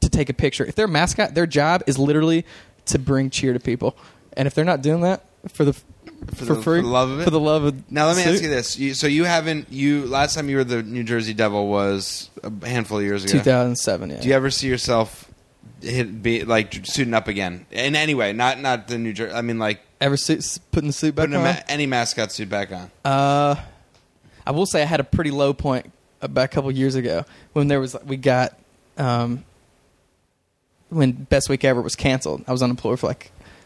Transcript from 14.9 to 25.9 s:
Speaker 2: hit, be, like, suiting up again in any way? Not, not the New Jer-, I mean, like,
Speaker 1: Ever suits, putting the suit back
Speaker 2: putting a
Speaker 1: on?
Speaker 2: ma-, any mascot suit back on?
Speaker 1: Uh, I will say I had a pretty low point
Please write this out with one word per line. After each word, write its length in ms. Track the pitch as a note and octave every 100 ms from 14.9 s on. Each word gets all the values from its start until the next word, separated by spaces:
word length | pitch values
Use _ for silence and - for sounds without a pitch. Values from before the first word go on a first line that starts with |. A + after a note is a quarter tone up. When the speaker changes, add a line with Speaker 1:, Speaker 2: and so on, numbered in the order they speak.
| A#2+ A2 - - - _ _ - -
Speaker 2:
hit, 420 | G2+ B2+ A#2 A2
be, 220 | G#2+ A#2
like, 400 | G#2+ A2+ G#2+ - F#2+
suiting 280 | - B2
up 140 | A2+ A2
again 380 | G2+ F#2 F2+ -
in 240 | - C3
any 200 | D3+ D#3
way? 180 | C#3 G#2
Not, 260 | G#2+ B2 C3
not 280 | C#3 B2 G#2
the 100 | A#2+
New 140 | A2+
Jer-, 200 | G2+ A2+
I 80 | A2+
mean, 160 | A#2 A2+
like, 220 | G#2+ G#2 _ _
Speaker 1:
Ever 160 | C#3 C#3
suits, 420 | - B2+ - -
putting 280 | _ - D3
the 40 |
suit 220 | C#3 D#3
back 100 | D3
Speaker 2:
putting 120 | D#3 C#3+
a 20 |
Speaker 1:
on? 60 |
Speaker 2:
ma-, 160 | C3 C#3 -
any 180 | D3 C#3+
mascot 460 | B2+ A#2 - A2
suit 160 | - G#2
back 240 | G2+ G2
on? 180 | F#2+ F2+ _
Speaker 1:
Uh, 500 | C#3+ C3+ C#3 C#3+ D3 C#3+ - - _ _ _ _ _ _ -
I 40 |
will 160 | D3 G3
say 160 | E3
I 40 | D3
had 140 | D#3+
a 40 |
pretty 260 | C3+ - D#3+
low 220 | C#3+ C#3
point 380 | D#3 D3 B2+ -